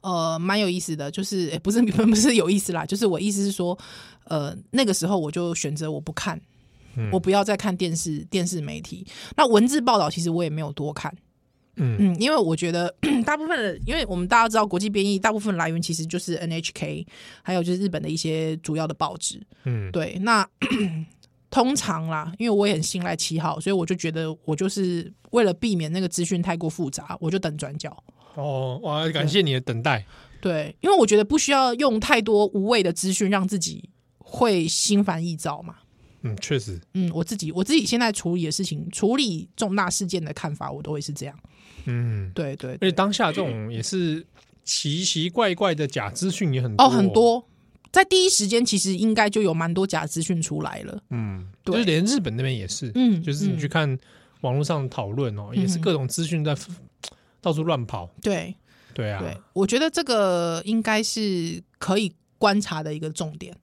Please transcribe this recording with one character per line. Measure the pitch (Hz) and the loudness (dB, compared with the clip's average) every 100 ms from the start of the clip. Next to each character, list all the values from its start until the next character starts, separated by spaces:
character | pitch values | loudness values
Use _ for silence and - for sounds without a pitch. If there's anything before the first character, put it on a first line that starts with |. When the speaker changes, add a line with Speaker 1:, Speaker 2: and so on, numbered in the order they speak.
Speaker 1:
呃， | 196 175 165 160 | -2 -2 -2 -2
蛮 | 180 202 | 0 0
有 | 202 | 0
意 | 180 | -2
思 | 170 156 | -4 -6
的， | 143 | -6
就 | 165 | -6
是， | 196 196 165 | -4 -2 -2
诶， | 160 | -2
不 | 190 | 0
是， | 226 | 2
<laughs> | 226 185 226 | 4 4 4
不 | 214 | 6
是 | 247 233 | 6 4
有 | 180 | 4
意 | 196 | 2
思 | - | 2
啦， | 170 156 | -4 -2
就 | 196 | 0
是 | 214 | 2
我 | 160 | 2
意 | 202 | 0
思 | 196 | 0
是 | 196 | -2
说， | 196 175 180 - - - - - | 0 -2 -4 -10 -20 -20 -20 -6
呃， | 156 143 170 - | -4 -4 -8 -4
那 | 247 247 | 0 2
个 | |
时 | - 165 | 2 0
候 | 196 | 0
我 | 151 | -2
就 | 165 175 170 | -2 -2 -2
选 | 143 151 | -4 -4
择 | 156 | -6
我 | 147 | -6
不 | 156 | -8
看， | 160 - 165 _ _ _ - - 127 | -6 -6 -6 _ _ _ -20 -10 -6
Speaker 2:
嗯。 | 113 | -2
Speaker 1:
我 | 185 | 0
不 | 180 | 2
要 | 202 | 2
再 | 202 196 | 2 0
看 | 214 180 | 0 -2
电 | 180 165 | -2 -2
视， | 170 151 165 | -4 -6 -2
电 | 190 175 | -2 -2
视 | 180 | -4
媒 | 147 156 | -6 -10
体。 | 165 180 190 - - - | -10 -14 -14 -18 -8 2
那 | 277 | 6
文 | 208 247 | 6 6
字 | 294 | 4
报 | 240 220 | 4 4
道 | 156 | 2
其 | 170 | 0
实 | 170 | 0
我 | 165 | 0
也 | 165 | 0
没 | 151 | -2
有 | 151 | -6
多 | 143 147 | -6 -8
看。 | 151 151 180 _ _ _ _ _ - | -6 -10 -12 _ _ _ _ _ -2
Speaker 2:
嗯。 | 131 110 | 0 4
Speaker 1:
嗯， | 196 175 | 4 4
因 | 247 | 2
为 | 302 | 4
我 | 180 160 | 2 0
觉 | 175 | 0
得， | 170 175 - 302 | 0 -2 -2 0
<clears throat> | 285 226 | 2 2
大 | 302 | 0
部 | 311 | 0
分 | 330 | -2
的， | 208 165 - | -2 -4 -4
因 | |
为 | 320 269 | -4 -2
我 | 180 | -4
们 | 180 | 2
大 | 233 | 4
家 | 226 | 4
知 | 220 | 2
道 | 208 | 2
国 | 180 | 0
际 | 214 | 0
编 | 202 196 | 0 2
译， | 196 | 2
大 | 220 | 0
部 | 214 | 0
分 | 208 180 | -2 -2
来 | 165 | -2
源 | 165 | -2
其 | 170 | -4
实 | 165 160 | -4 -4
就 | 175 | -6
是 | 180 170 | -4 -6
N | 165 | -4
H | 165 160 | -4 -6
K， | - 151 151 - - - - | -6 -6 -6 -12 -18 -20 -14
还 | - | -4
有 | 185 | -2
就 | 170 180 | 0 0
是 | |
日 | 196 | 0
本 | 160 | -2
的 | 151 | -4
一 | 165 | -4
些 | 160 160 160 160 | -2 -2 -2 -4
主 | 160 156 | -4 -2
要 | 156 | -2
的 | |
报 | 156 151 - | -2 -4 -2
纸。 | - - - _ 131 | -8 -8 -18 _ -4
Speaker 2:
嗯。 | 117 98 | -4 -2
Speaker 1:
对， | 123 156 185 | -4 -4 -2
那， | 208 220 190 _ - 247 196 160 | 2 2 2 _ -2 0 0 -2
<clears throat> | 160 _ _ _ _ | -8 _ _ _ _
通 | 277 247 285 | 2 2 0
常 | - 160 160 | -2 -4 -2
啦， | 156 160 180 | -4 -6 -4
因 | 233 | 0
为 | |
我 | 202 202 | 2 4
也 | |
很 | 165 | 2
信 | 160 185 | -2 -4
赖 | 175 | -4
七 | 170 - 160 | -4 -2 -2
号， | 156 156 | -2 -2
所 | 175 | 0
以 | |
我 | 196 165 | 0 0
就 | |
觉 | 180 165 | -2 -2
得 | 160 160 156 - | -4 -6 -6 -4
我 | 151 | -2
就 | 196 | 0
是 | 202 185 170 - - - | 0 -2 -2 -6 -16 -2
为 | 240 | 4
了 | 220 | 4
避 | 269 240 185 | 2 0 0
免 | 156 | 0
那 | 175 | -2
个 | 180 | -2
资 | - | -2
讯 | 170 185 | 0 0
太 | 175 165 | 0 -2
过 | 165 | -2
复 | 160 147 | -2 -6
杂， | 151 - 180 | -6 -12 -6
我 | 160 | -2
就 | 190 | -2
等 | 170 151 | -2 -6
转 | 143 147 | -8 -8
角。 | 156 - - _ - - | -12 -14 -20 _ -18 -8
Speaker 2:
哦， | 143 135 131 127 | -4 -2 -4 -4
哇， | 156 151 160 | -4 -2 0
感 | 151 147 | 0 2
谢 | 190 | 2
你 | 170 | 2
的 | 131 | 0
等 | 127 117 | -2 -2
待。 | 139 120 98 - - - | 0 0 -2 -20 -20 -6
Speaker 1:
对， | 190 160 151 - | -4 -2 -6 -2
因 | 339 | 4
为 | 381 | 6
我 | 220 | 8
觉 | 208 | 6
得 | 208 | 6
不 | 302 | 2
需 | - | 4
要 | 277 254 | 4 4
用 | 233 285 220 | 2 2 2
太 | 208 262 | 2 2
多 | 214 208 208 | 4 4 4
无 | 202 196 | 2 2
谓 | 240 | 4
的 | 180 | 4
资 | 170 190 | 0 -2
讯 | 185 196 | 0 2
让 | 202 190 | 2 0
自 | 202 | -2
己 | 160 - - _ _ _ | -4 -8 -16 _ _ _
会 | - - 240 185 160 | -14 2 4 4 2
心 | - - 202 | 0 2 4
烦 | 202 160 170 | 4 0 -4
意 | 160 | -6
躁 | 156 147 | -6 -8
嘛。 | 170 - _ _ - _ | -12 -18 _ _ -20 _
Speaker 2:
嗯， | 120 104 | -8 -6
确 | - 143 | -2 -4
实。 | 107 87 - | -4 -10 -6
Speaker 1:
嗯， | 185 175 | -2 -2
我 | 160 | -2
自 | 170 202 | -4 -4
己， | 156 | -4
我 | 175 | -2
自 | 196 | 2
己 | 311 220 | 2 2
现 | 233 | 0
在 | 233 | 0
处 | 208 170 175 | 0 -2 -2
理 | 160 | -2
的 | |
事 | 147 | -2
情， | 185 147 165 | -4 -6 -8
处 | - 208 262 | 0 2 2
理 | 254 160 - - | 0 -2 -8 -4
重 | 214 196 | -2 0
大 | 180 | 0
事 | - 185 | -2 -2
件 | 180 | -4
的 | 156 | -6
看 | 151 160 147 | -6 -6 -6
法， | 139 | -8
我 | 139 | -8
都 | 151 | -6
会 | 151 | -6
是 | 147 | -6
这 | 139 139 | -8 -10
样。 | - - _ - - - | -14 -20 _ -20 -12 -6
Speaker 2:
嗯。 | 120 120 104 95 | -2 0 -2 -4
Speaker 1:
对， | 90 147 139 | -6 -6 -6
对， | 127 127 | -10 -2
Speaker 2:
而 | 190 | 0
且 | |
当 | 170 196 | 2 0
下 | 202 190 | 2 0
这 | 170 | 0
种 | 165 113 107 | -2 -4 -6
也 | 113 | -6
是 | 113 190 170 156 - _ _ _ | -4 -2 -2 -2 -8 _ _ _
奇 | - - 147 160 185 | -6 -4 -2 -2 -2
奇 | 160 170 | -2 -2
怪 | 175 220 | 2 2
怪 | 175 202 | 2 0
的 | 156 147 | 2 -2
假 | 139 101 | -2 -4
资 | - 190 | -2 -4
讯 | 175 175 | 0 0
也 | 131 | 0
很 | 123 104 | 0 6
多。 | |
Speaker 1:
哦， | 262 | 8
很 | 247 196 | 8 6
多。 | 220 233 233 - _ _ _ - | 6 6 4 -2 _ _ _ 2
在 | 359 | 4
第 | 381 381 370 | 6 6 6
一 | |
时 | - 208 | 2 2
间， | 233 247 | 2 2
其 | 196 | 2
实 | 180 180 | 0 2
应 | 220 | 2
该 | 220 208 | 4 2
就 | 220 | 2
有 | 196 | 2
蛮 | 160 165 | 2 0
多 | 170 196 | 0 0
假 | 160 156 | -2 -4
资 | 160 | -4
讯 | 165 170 | -2 -2
出 | 156 151 | -2 -4
来 | 151 - | -6 -8
了。 | - 208 _ | -10 -12 _
Speaker 2:
嗯， | 120 107 95 95 - | -6 -6 -8 -12 -10
Speaker 1:
对。 | - 214 | -2 0
Speaker 2:
就 | |
是 | 202 | 2
连 | 160 | 2
日 | 202 277 | 4 2
本 | 156 113 | 0 -2
那 | |
边 | 113 | -2
也 | 127 92 | -2 -4
是。 | - 127 240 | -6 -4 2
Speaker 1:
嗯， | 254 180 | 4 4
Speaker 2:
就 | 160 | 0
是 | 147 196 | -2 -2
你 | 160 | -2
去 | 147 | 0
看 | 165 151 131 _ - _ _ | 0 0 -2 _ -20 _ _
网 | 127 135 | -2 0
络 | |
上 | 147 160 | 0 -2
的 | 131 | -2
讨 | - 101 | -6 -4
论 | 117 131 104 | -2 -2 -4
哦， | 104 | -4
Speaker 1:
嗯。 | 208 | -2
Speaker 2:
也 | 190 | 0
是 | 175 | 0
各 | 160 | 0
种 | 156 131 | 0 -2
资 | - 165 | -4 -2
讯 | 160 | -2
在 | 151 147 - 175 - _ - - _ _ | -2 -4 -6 -16 -18 _ -18 -18 _ _
到 | - | -2
处 | 156 | 0
乱 | 160 147 113 | 0 0 -2
跑。 | 104 87 - | -8 -10 -6
Speaker 1:
对。 | 214 185 180 196 _ _ _ - | -2 -2 -4 -14 _ _ _ -6
Speaker 2:
对 | 107 | -6
啊。 | 101 | -4
Speaker 1:
对， | 85 78 _ | -8 -10 _
我 | - 196 | -2 2
觉 | 240 | 2
得 | 320 | 2
这 | 339 320 | 0 0
个 | - 196 180 170 165 196 | 2 2 2 -2 -4 -2
应 | 226 | 0
该 | 220 214 | 2 0
是 | 220 - 208 180 165 170 - _ | 0 -2 -2 -2 -4 -8 -14 _
可 | - 196 | 0 0
以 | 202 _ _ _ | 0 _ _ _
观 | 214 202 | 2 2
察 | 196 156 | 0 -6
的 | 151 | -6
一 | 151 | -8
个 | 156 | -8
重 | 160 160 156 | -8 -8 -10
点。 | - 175 | -16 -18